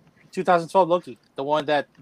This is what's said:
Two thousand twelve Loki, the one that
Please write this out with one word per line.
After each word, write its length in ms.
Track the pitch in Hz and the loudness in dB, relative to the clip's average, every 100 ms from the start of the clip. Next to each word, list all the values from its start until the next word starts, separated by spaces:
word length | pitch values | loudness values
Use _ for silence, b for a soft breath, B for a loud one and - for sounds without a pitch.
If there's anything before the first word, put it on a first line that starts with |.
| _ _ _ | _ _ _
Two 140 | - | -6
thousand 240 | 180 175 165 | 0 2 2
twelve 180 | 196 170 | 2 2
Loki, 300 | 175 135 120 _ | 0 -4 -16 _
the 80 | - | -10
one 220 | 139 151 147 | -4 -4 0
that 220 | 147 135 _ | -2 -2 _